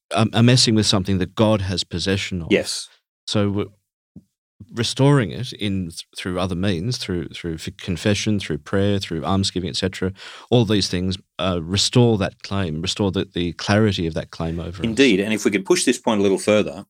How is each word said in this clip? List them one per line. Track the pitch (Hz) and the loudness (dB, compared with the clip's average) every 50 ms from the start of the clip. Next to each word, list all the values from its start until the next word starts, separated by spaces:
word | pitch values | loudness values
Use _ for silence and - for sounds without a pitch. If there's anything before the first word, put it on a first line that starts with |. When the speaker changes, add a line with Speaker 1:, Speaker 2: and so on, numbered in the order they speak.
| _ - - | _ -4 0
Speaker 1:
are, | 104 113 - | 0 0 2
are | - 110 | 4 4
messing | 117 123 127 123 - 123 110 | 6 6 6 6 4 4 4
with | 110 104 | 4 4
something | - 113 98 92 98 98 90 | 2 2 0 0 0 0 0
that | 92 87 - | -2 -4 0
God | - 110 107 110 98 | 2 4 4 4 2
has | 95 95 92 85 - | 0 -2 -4 -4 -6
possession | - - 85 80 95 95 95 - - 95 87 | -6 -6 -6 -2 -2 -2 -2 -2 -4 -6 -6
of. | 82 92 | 0 0
Speaker 2:
Yes. | 101 82 76 - - - - - _ _ _ _ _ _ - | 0 0 0 -2 -6 -8 -10 -12 _ _ _ _ _ _ -10
Speaker 1:
So | - - 107 101 101 | -4 -2 0 0 0
w-, | 98 101 92 - _ _ _ _ _ _ _ _ _ - _ _ _ _ _ _ _ _ 98 _ | 0 -2 -4 -6 _ _ _ _ _ _ _ _ _ -20 _ _ _ _ _ _ _ _ -20 _
restoring | - 113 113 - - - 135 143 143 135 110 78 | -6 -4 -4 -4 0 2 4 4 4 4 2 -2
it | 64 87 127 - - | -6 -8 -10 -10 -8
in | - 98 104 98 95 90 82 | -6 -6 -4 -2 -4 -4 -6
th-, | 80 - - _ - | -10 -14 -18 _ -14
through | - - 95 90 90 | -8 -6 -4 -2 -2
other | 92 92 92 | -2 -2 -2
means, | 85 95 104 92 80 92 123 127 - | -2 0 0 0 -2 -2 -4 -6 -6
through, | - - 92 87 - - | -6 -4 -4 -4 -6 -8
through | - - - 85 80 | -12 -10 -8 -8 -8
f-, | 78 - 92 - - | -6 -10 -12 -12 -10
confession, | - 101 87 - - 107 101 - - 110 107 98 | -6 -6 -6 0 2 0 0 2 0 -2 -2 -2
through | - - 76 71 | -2 -4 -6 -6
prayer, | - - 104 98 98 101 101 95 | -4 -4 -2 0 2 2 0 -2
through | - - 85 78 67 | -2 -4 -6 -4 -2
almsgiving, | 80 95 98 95 - - 90 90 78 | 0 0 2 0 0 -2 -4 -6 -4
et | 67 | -6
cetera, | - 95 92 - - 95 92 95 - - - - - - - | -4 -4 -4 -4 -2 -4 -4 -4 -6 -16 -18 -18 -14 -2 2
all | 117 123 113 | 4 4 4
these | 92 107 98 90 - | 4 2 2 2 0
things, | 95 90 92 92 92 - _ _ - - | -2 -2 -2 -2 -4 -6 _ _ -8 -4
uh, | 85 95 90 87 | -2 -2 -2 -2
restore | 80 85 95 98 - - - 127 120 117 110 95 | -2 -2 -2 0 0 2 4 6 6 6 4 2
that | 95 76 - _ | 0 -4 -4 _
claim, | - - 101 98 95 80 76 80 | -10 -6 -4 -4 -4 -4 -4 -4
restore | 87 101 - - 104 95 | -4 -4 -2 0 0 0
the, | 82 98 - | 0 0 -4
the | - - 92 87 87 80 | -2 -2 -4 -4 -4 -4
clarity | - - - 101 107 110 104 92 - 85 | -6 0 2 4 4 4 2 2 0 -4
of | 82 78 | -4 -4
that | 82 - - | -6 -8 -8
claim | - - 82 82 82 85 | -8 -8 -6 -6 -6 -6
over | 85 87 90 98 | -8 -10 -8 -6
us. | 113 | -4
Speaker 2:
Indeed, | 113 107 117 139 123 98 92 | -2 4 4 6 6 6 4
and | 98 107 | 2 0
if | 110 104 - | -2 0 0
we | 113 | 0
could | 101 95 95 | 0 0 2
push | - 180 180 - | 2 0 2 2
this | 131 123 - | 0 0 0
point | - 120 110 101 | 0 0 2 2
a | |
little | 98 101 95 90 | 4 4 2 2
further, | - 107 104 107 92 73 71 98 - | 2 2 4 4 2 0 -4 -12 -14